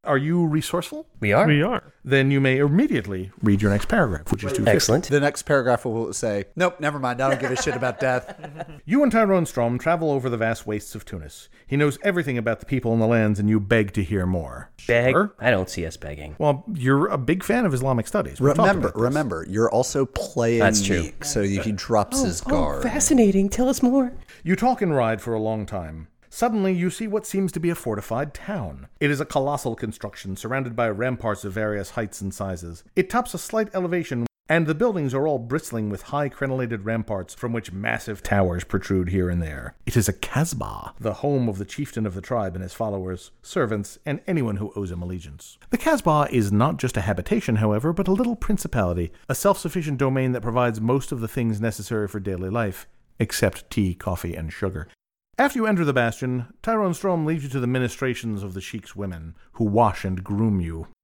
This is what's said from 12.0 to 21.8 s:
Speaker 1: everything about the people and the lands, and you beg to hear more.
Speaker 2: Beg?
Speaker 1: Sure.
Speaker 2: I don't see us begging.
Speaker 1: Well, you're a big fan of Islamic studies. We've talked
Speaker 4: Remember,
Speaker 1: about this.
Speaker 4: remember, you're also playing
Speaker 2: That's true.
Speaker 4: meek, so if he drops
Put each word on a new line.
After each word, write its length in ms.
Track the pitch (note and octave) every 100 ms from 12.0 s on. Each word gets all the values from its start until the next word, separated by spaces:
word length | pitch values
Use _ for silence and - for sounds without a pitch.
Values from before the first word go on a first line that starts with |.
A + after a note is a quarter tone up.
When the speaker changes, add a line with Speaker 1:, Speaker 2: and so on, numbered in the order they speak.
Speaker 1:
everything 360 | G3+ F3+ D3 B2
about 220 | A2+ A2
the 60 | -
people 260 | C3+ A#2
and 60 | A2+
the 60 | A2
lands, 320 | A#2 G#2+ G2+
and 100 | G#2
you 120 | G#2+
beg 320 | G2 A2+ G2+
to 100 | G#2+
hear 220 | F2+ G2+ F2+
more. 440 | F#2 C#2+ A#1+ - - -
Speaker 2:
Beg? 240 | A#2 B2
Speaker 1:
Sure. 220 | C#3+ G#3 -
Speaker 2:
I 120 | B2
don't 180 | G#2 F#2
see 160 | - E2
us 100 | -
begging. 360 | D#2 D2+ D2+ D2+
Speaker 1:
Well, 260 | D3 C#3 G#3
you're 320 | F3+ B2+ C#3 E3+
a 100 | C#3
big 260 | B2 F#3
fan 220 | - A#3 G#3+
of 80 |
Islamic 340 | C3 C3 B2 -
studies. 320 | G#3 - C2+
We've 140 | C3
talked 120 | D#3 G#3
Speaker 4:
Remember, 200 | F#3+ A2+
Speaker 1:
about 60 | G#2
this. 60 |
Speaker 4:
remember, 440 | A#2+ D3 C#3 E2 E2+
you're 220 | G2+ A#2
also 360 | A2+ B2+ C#3 C3
playing 540 | - G#2 - A#2 A#2
Speaker 2:
That's 220 | G2+ G#2+
true. 200 | G2 F2+
Speaker 4:
meek, 220 | E2 -
so 160 | - A#2
if 220 | G2+ G2
he 80 | G#2+
drops 500 | G2+